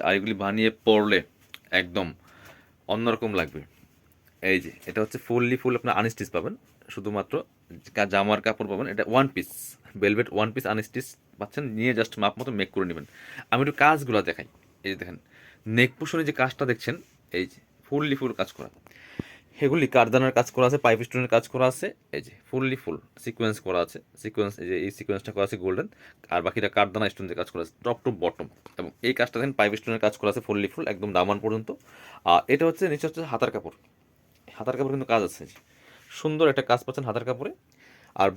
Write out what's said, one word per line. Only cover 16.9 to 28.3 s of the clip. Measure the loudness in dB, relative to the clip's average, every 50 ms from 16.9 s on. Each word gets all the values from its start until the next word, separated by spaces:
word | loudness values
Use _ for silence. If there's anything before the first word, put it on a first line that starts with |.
| -8 -8 -8 _ _ _ _ _
এই | -4 -4 -4 -4
যে | -6 -18 _ _ _ _ _ -6
ফুললি | -4 -2 0 0 -2 -2
ফুল | -2 -4 -4 -4
কাজ | -6 -6 -8 -14
করা, | -16 -16 -16 _ _ -20 -20 -20 -20 -18 -12 -12 -12 -12 -14 -20 _ _ _ 0 0
এগুলি | 2 2 2 2 4 6
কারদানার | 6 6 6 6 4 4 4 4 2
কাজ | 2 2 2
করা | 2 4 4
আছে, | 4 4 4
পাইপ | 4 4 4 2 -2
স্টোনের | -4 -4 0 4 4
কাজ | 2 2 2 -2
করা | 0 2 2
আছে, | 0 0 -6 -8 -8 _ _ _ -10 -10
এই |
যে | -10 -12 -18 -20 _ _
ফুললি | -4 -2 -2 -2 -2 -4 -6
ফুল | -8 -8 -8 -10 _ _ -14 -12
সিকোয়েন্স | -10 -6 -2 -2 -2 -2 -2 -4
করা | -2 0 0 0
আছে, | -2 -4 -12 -20 _ _ -14
সিকোয়েন্স, | -14 -8 -2 -2 -2 -2 -2 -8 -6
এই | -4
যে | -2 -2 -2
এই | -4 -6 -8
সিকোয়েন্সটা | -6 -4 -4 -4 -6 -8 -4
করা | -2 -2 -2
আছে | -2 -2 -2
গোল্ডেন, | -2 -2 -2 -4 -6 _ _ -20 -20 -20 _ _ -4 -2
আর | -2 -2
বাকিটা | -2 -2 -2 -2 0 2
কারদানা | 2 2 2 2 -2 -2 -2
স্টোন | -4 -6 -10 -8
দিয়ে | -6 -6
কাজ | -6 -6
করা | -6 -8 -8
আছে | -8 _ _ -4
top | -4 -4 -2 -2
to | -4 -2 0
bottom। | -2 -2